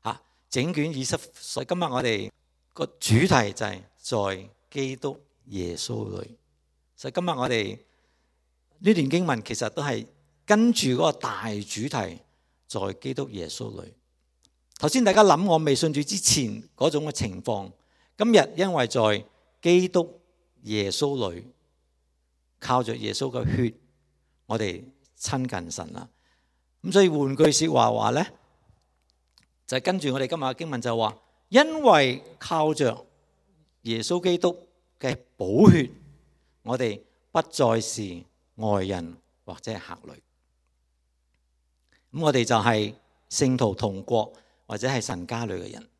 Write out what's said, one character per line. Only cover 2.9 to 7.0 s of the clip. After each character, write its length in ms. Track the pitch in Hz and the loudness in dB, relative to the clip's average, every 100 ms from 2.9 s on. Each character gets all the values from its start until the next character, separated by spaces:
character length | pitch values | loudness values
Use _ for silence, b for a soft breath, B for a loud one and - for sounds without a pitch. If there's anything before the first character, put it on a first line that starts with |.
| _ - 110 | _ 2 4
題 320 | 180 156 104 | 6 4 2
就 120 | 101 | -4
係 160 | 107 95 98 _ | -8 -8 -16 _
在 540 | - 117 98 95 98 _ _ | -6 -2 -2 -4 -10 _ _
基 260 | 139 135 131 | -8 -6 -6
督 220 | 147 - _ _ _ | -8 -10 _ _ _
耶 280 | 98 87 | -8 -8
穌 460 | 85 - 113 104 92 | -8 -8 -8 -8 -10
裏。 160 | 90 - _ _ _ _ _ | -12 -18 _ _ _ _ _
所 120 | _ | _